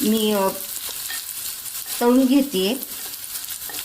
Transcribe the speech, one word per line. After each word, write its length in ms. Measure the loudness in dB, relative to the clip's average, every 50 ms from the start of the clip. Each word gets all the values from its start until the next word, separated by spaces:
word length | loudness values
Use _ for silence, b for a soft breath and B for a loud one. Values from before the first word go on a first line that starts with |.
मी, 300 | 2 2 4 4 4 4
अ, 160 | 4 4 4 2 0 -2 -6 -8 -8 -8 -8 -8 -8 -8 -8 -8 -8 -8 -8 -10 -10 -8 -8 -8 -8 -10 -10 -10 -10 -10 -10 -8 -4 2
तळून 240 | 4 6 6 6 6
घेतेय. 480 | 6 6 6 4 4 2 0 2 2 0 -2 -4 -8 -10 -12 -10 -10 -10 -10 -10 -10 -10 -10 -10 -10 -10 -10 -10 -10 -10 -10